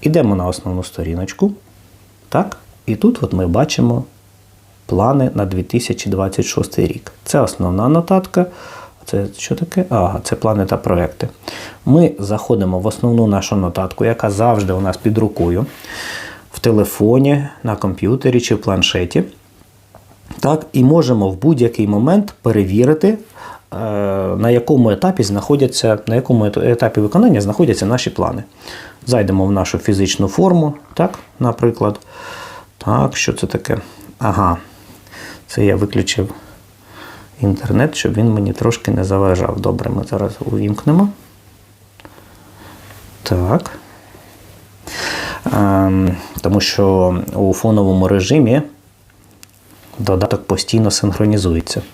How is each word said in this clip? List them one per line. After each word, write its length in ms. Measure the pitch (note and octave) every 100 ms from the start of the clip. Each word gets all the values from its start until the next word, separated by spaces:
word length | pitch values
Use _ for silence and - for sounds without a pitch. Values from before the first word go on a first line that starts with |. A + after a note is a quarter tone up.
Ідемо 360 | D3+ E3 B2 G2
на 100 | F2+
основну 380 | F2+ - F#2
сторіночку. 680 | F2+ - E2+ E2+ F#2 - G3 G3+ _ - - - _ _ _
Так, 280 | C#3 G3+ - - - -
і 100 | A2
тут 260 | G#3+ B3
от 100 | G#2+
ми 140 | - F2+
бачимо 580 | F2 C#3+ - B2 A#2+ B2+ _ _ _ _ _ _ _ -
плани 440 | F2+ A2 C#3 C3
на 100 | -
дві 180 | G2 F#2
тисячі 480 | F2+ A#2+ - - -
двадцять 340 | F#2+ F#2+ -
шостий 420 | - - F#2 - -
рік. 260 | - - -
Це 160 | - D3+
основна 480 | A2+ - F2+ F2+ A#2
нотатка. 580 | D#3+ E3+ F#3+ F#3 - F3+ - - - - -
Це 220 | - - G2 -
що 160 | -
таке? 300 | - E3 - F3
Ага, 300 | A#2 F2 F#2+
це 120 | - -
плани 300 | A2 G#2 F#2+
та 100 | -
проекти. 520 | - F2+ E2+ - - - - - - - -
Ми 260 | C#3+ F3 -
заходимо 600 | G2+ G#2+ - A2+ F#2+ F#2
в 80 | G#2
основну 400 | - A#2+ A#2 A2
нашу 300 | G2+ F#2+ G#2
нотатку, 480 | F#2 E2+ F#2+ -
яка 260 | A2 A2+ A2
завжди 420 | G2 A2+ A2 G2
у 80 | F#2
нас 160 | G2 F2+
під 220 | A#2 A2
рукою, 480 | A2 - E2+ F2 A#2+ - - - - - - - -
в 60 | -
телефоні, 920 | A#2+ G#2+ G2+ - G#2+ B2 C#3 C#3+ C#3+ -
на 140 | B2 G#2+
комп'ютері 640 | G2+ F2+ G2 C3 C3 B2
чи 140 | A#2+
в 60 | A2
планшеті. 640 | - F#2+ F#2+ - F2+ - F#3 - _ _ _ _ _ - - - - -
Так, 260 | C3 D#3 D3+
і 120 | -
можемо 440 | B2+ E3 B2+ A#2+ G2
в 120 | F#2
будь-який 460 | C#3 D3+ A#2 - G#2
момент 480 | G#2 B2+ G3 G#3 -
перевірити, 680 | B2 A2 F#2+ G2 B2 D#3 F#3+
е, 80 | G#3+ - - - - _ F2+ A2 G#2 G2+ G2 F#2+ F#2
на 140 | A2
якому 400 | A#2+ A#2+ D3+ A#2
етапі 320 | G2 - F#2
знаходяться, 760 | G#2+ G2+ G2 C#3+ C3 - A2+ G#2+ -
на 80 |
якому 300 | A2+ B2+ B2
ет-, 260 | G#2+ - B2
етапі 300 | A#2+ A#2+ -
виконання 400 | G#2 F3 A#3+ C#3
знаходяться 460 | G2+ G#2 A#2+ G2+ G2
наші 240 | B2 -
плани. 340 | - F#2 B2+ A#2+ - - - - - -
Зайдемо 400 | B2 G2+ F#2+ F#2+
в 60 |
нашу 260 | G2 F#2 -
фізичну 500 | - G2 F#2+ - G2+
форму, 460 | - F#3 F3 D3+ D3 -
так, 240 | - F#3 - - -
наприклад. 600 | A#2+ A2+ A#2 A2+ G#2+ G#2 - - - - - - - _
Так, 380 | - A2+ C3+ -
що 160 | -
це 140 | - -
таке? 320 | - - - - - - -
Ага, 380 | A2+ F#2 F#2+ E2 - - - - - - - - -
це 180 | -
я 120 | G#2 G2
виключив 580 | G2+ - G2+ - G2+ - - - - _ - - - - - -
інтернет, 560 | G2+ F#2+ - G#2 C#3 -
щоб 180 | -
він 160 | G#2+ A2+
мені 220 | G#2+ G2+
трошки 380 | G2+ A2+ A#2 -
не 140 | G2
заважав. 560 | F#2 G2 G2 F#2 F2+ -
Добре, 300 | G2 F#2+ -
ми 140 | - -
зараз 220 | G2+ G2+ -
увімкнемо. 680 | - A2 G#2 G#2 - E3 G3+ G3+ - - - - _ - - _ - - - - - - - - - - - -
Так. 480 | - F2+ F2+ C#3+ - - - - - - - - - - - - - - - - - - -
Ем, 640 | G#2 G2+ G2 F#2+ F#2+ F#2 F2+ - -
тому 200 | E2 G2+
що 560 | - - G2 F#2+ F2+ F2+ -
у 200 | F#2+ G2
фоновому 540 | F#2+ A2+ G#2+ G2 F#2+ F#2
режимі 540 | G2 F#2 D3 A#2+ B2+ D3 - _ _ _ _ _ - - _ _ - - -
додаток 480 | G#2 F#2+ G2 G2+ -
постійно 440 | F#2+ - A2+ A2
синхронізується. 920 | - G#2 F#2+ G#2+ G#2 F#2+ E2 D#2 - -